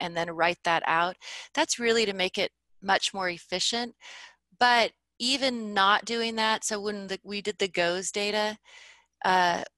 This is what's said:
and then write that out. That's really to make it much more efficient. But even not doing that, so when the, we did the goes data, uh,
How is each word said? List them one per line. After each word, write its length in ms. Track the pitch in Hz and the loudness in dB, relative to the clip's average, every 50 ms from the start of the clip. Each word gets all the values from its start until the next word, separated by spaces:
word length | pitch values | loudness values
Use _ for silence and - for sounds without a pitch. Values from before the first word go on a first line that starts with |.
and 160 | 175 170 170 | -8 -6 -4
then 140 | 165 170 175 | -4 -4 -4
write 280 | 165 165 165 175 175 _ - | -2 0 0 0 0 _ 0
that 180 | 175 165 160 - | 0 0 2 2
out. 300 | - 165 165 175 185 180 _ - - - - - - - | 0 2 2 0 0 -2 _ -16 -16 -14 -16 -16 -6 -2
That's 260 | 277 330 - - 240 | -2 0 0 0 0
really 260 | 240 226 226 233 220 | 2 2 4 4 2
to 60 | 202 196 | 0 0
make 240 | 185 180 190 - | 0 -2 -2 0
it 140 | 202 170 - _ _ _ _ _ - | -2 -4 -4 _ _ _ _ _ -8
much 320 | 180 190 190 - - - - | 0 0 2 2 2 -2 -4
more 160 | 196 185 180 | -2 -4 -4
efficient. 680 | 170 165 - - 180 185 - - 233 233 240 233 - _ - - - - - - _ _ _ _ _ - | -4 -6 -8 -6 -4 -2 -2 0 0 -2 -4 -6 -10 _ -20 -20 -18 -18 -20 -20 _ _ _ _ _ 2
But 320 | 247 247 240 233 214 - _ _ _ _ _ | 4 6 6 4 4 2 _ _ _ _ _
even 560 | - 233 254 277 240 269 262 240 233 220 208 208 | -6 -2 -2 0 2 0 0 0 -2 -6 -2 2
not 300 | 196 196 196 208 - 202 | 4 4 4 4 2 2
doing 320 | 220 233 233 226 226 226 | -2 -2 -2 -2 -2 0
that, 300 | 220 220 220 220 - - | 0 0 0 0 0 -2
so 160 | - 220 202 | -4 -4 -4
when 260 | 202 208 208 202 196 | -4 -4 -6 -6 -6
the, 120 | 185 196 - _ | -8 -8 -10 _
we 180 | 196 202 202 | -8 -8 -6
did 180 | 185 208 208 - | -6 -6 -2 -2
the 100 | 196 185 | -2 -2
goes 420 | - 175 175 170 175 185 180 - | 0 0 2 2 0 -2 -4 -4
data, 460 | - 208 202 208 208 214 214 214 214 - _ - - - - - - _ _ _ _ - - | -4 -2 -2 0 0 0 -2 -2 -4 -8 _ -20 -20 -20 -20 -20 -20 _ _ _ _ -4 0
uh, 400 | 185 185 185 180 175 175 - - - _ | 2 4 4 4 4 2 0 -4 -10 _